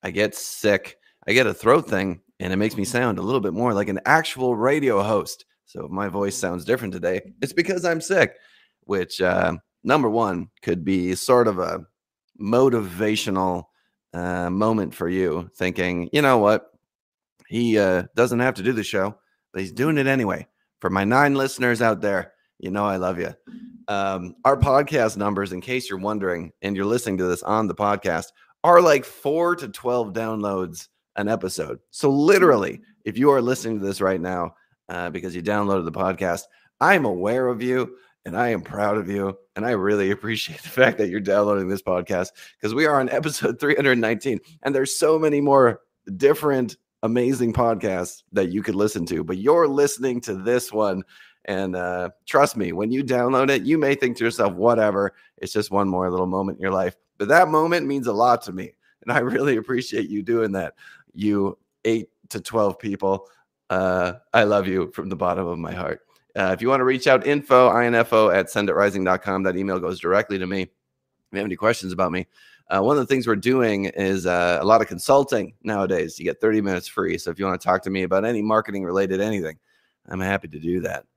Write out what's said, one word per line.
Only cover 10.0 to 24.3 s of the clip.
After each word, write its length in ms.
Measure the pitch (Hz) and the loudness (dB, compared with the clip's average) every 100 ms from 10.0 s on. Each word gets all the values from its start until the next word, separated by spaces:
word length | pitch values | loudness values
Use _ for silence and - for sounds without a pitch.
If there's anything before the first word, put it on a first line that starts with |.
| 123 | 2
one, 400 | 110 110 90 - _ | 0 0 -2 -8 _
could 240 | - 90 | -4 -4
be 300 | 85 95 90 | 0 0 0
sort 340 | 90 - 123 117 | -4 2 4 4
of 100 | 95 | 0
a 260 | 85 85 78 _ _ _ _ _ | -4 -6 -12 _ _ _ _ _
motivational, 1300 | 101 120 135 117 101 87 107 110 - 95 92 90 85 _ _ _ _ | 0 4 4 4 -4 -2 -2 0 -2 -2 0 -2 -8 _ _ _ _
uh, 380 | 85 90 90 87 | -8 -6 -4 -4
moment 440 | 92 110 110 90 | 0 0 0 -2
for 140 | - 87 | -4 -4
you, 400 | 92 90 80 90 - | 0 -2 -2 -8 -6
thinking, 540 | 92 90 90 87 87 | -4 -2 -4 -2 -4
"You 80 | 143 | 0
know 160 | 139 123 | 2 4
what? 340 | 104 107 - _ _ _ _ _ _ _ _ | 4 2 -2 _ _ _ _ _ _ _ _
He, 300 | 110 120 107 | -4 0 2
uh, 240 | 98 92 90 | 2 0 -2
doesn't 260 | - 120 120 | 0 0 2
have 160 | 127 - | -2 -2
to 60 | |
do 120 | 98 | -2
the 100 | 120 | -2
show, 320 | 101 104 98 104 _ _ _ | -2 -2 -4 -6 _ _ _
but 120 | 92 | -10
he's 100 | 95 | -8
doing 240 | 80 143 156 | -2 0 2
it 100 | 135 | 2
anyway." 400 | 135 107 85 80 _ _ _ | 2 0 -2 -8 _ _ _
For 80 | 95 | -2
my 140 | 92 | 0
nine 300 | 98 127 143 | 2 4 4
listeners 460 | 139 135 131 123 117 | 2 -2 0 0 2
out 220 | 117 101 | 2 2
there, 320 | 104 98 82 _ _ _ | 0 -2 -6 _ _ _
you 80 | 90 | -6
know 140 | 101 | -2
I 120 | 104 95 | -2 0
love 220 | 90 87 | -2 -4
you. 140 | 87 - - - - - - | -6 -10 -20 -20 -20 -20 -8
Um, 460 | 101 98 95 90 | -4 -4 -4 -8